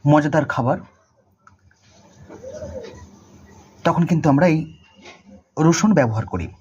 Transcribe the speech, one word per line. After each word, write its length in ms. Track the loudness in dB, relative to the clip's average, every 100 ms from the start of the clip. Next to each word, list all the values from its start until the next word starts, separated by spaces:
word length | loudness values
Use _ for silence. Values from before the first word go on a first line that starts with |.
মজাদার 420 | 4 2 2 -2 -2
খাবার, 240 | -4 -2 -4 -8 _ _ _ _ _ _ _ _ _ _ _ _ _ -20 -20 -18 -14 -14 -14 -16 -20 -20 -20 -20 -20 -20 -20 -20 _ -2
তখন 160 | 0 0
কিন্তু 160 | 0 2
আমরা 140 | 4 4
এই 40 | 2 -4 -16 _ _ -20 -20 -20 -20 _ 0 2
রসুন 240 | 2 2 2
ব্যবহার 260 | 2 -2 -6
করি। 140 | -8 -8 -12